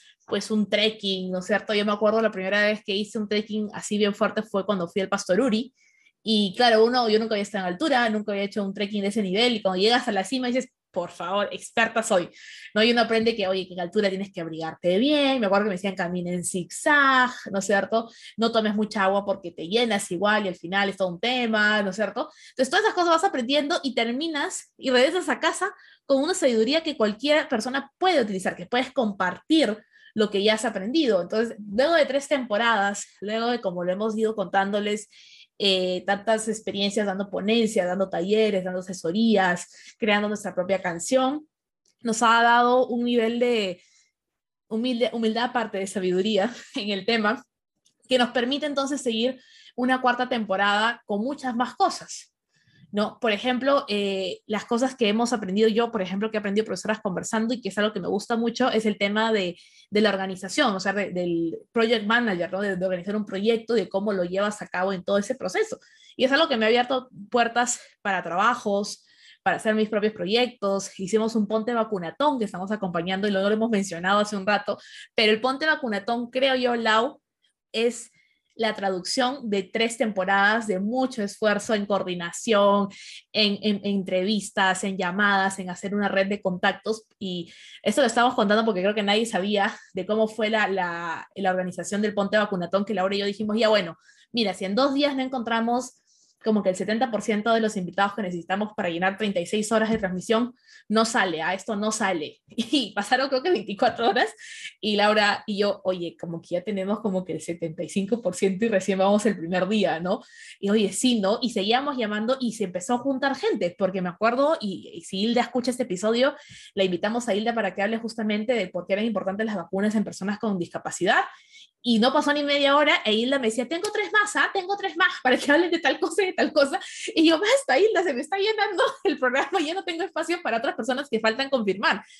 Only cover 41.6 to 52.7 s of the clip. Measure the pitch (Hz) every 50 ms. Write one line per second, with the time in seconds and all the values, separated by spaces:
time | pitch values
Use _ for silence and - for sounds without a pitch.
41.6 | _ _ _ _ _ _ _ _ - 233 220 226 240 226 226 233 233 233 240 240
42.6 | 240 240 247 254 254 - 247 240 240 240 240 233 220 226 240 240 240 240 240 220
43.6 | 202 185 175 - _ _ _ _ _ _ _ _ _ _ _ _ _ _ _ _
44.6 | _ _ 220 220 240 254 247 233 247 - - 233 226 220 220 233 247 254 247 247
45.6 | 220 220 - 190 190 190 - 208 185 185 180 185 185 220 214 190 196 240 240 -
46.6 | - - - 262 202 208 202 190 190 226 233 226 208 208 233 262 - _ _ _
47.6 | _ _ _ _ _ _ _ _ _ - 254 247 240 240 - 254 233 247 285 285
48.6 | 302 294 285 277 277 269 294 269 - 247 220 220 233 254 262 - _ _ - -
49.6 | - - _ - 247 247 262 254 254 247 240 247 247 247 254 233 214 190 190 190
50.6 | 202 202 202 208 220 233 240 233 _ - 208 202 220 269 294 277 262 254 226 233
51.6 | 247 226 - - 392 330 - - - - - - - _ _ _ _ _ _ _
52.6 | _ _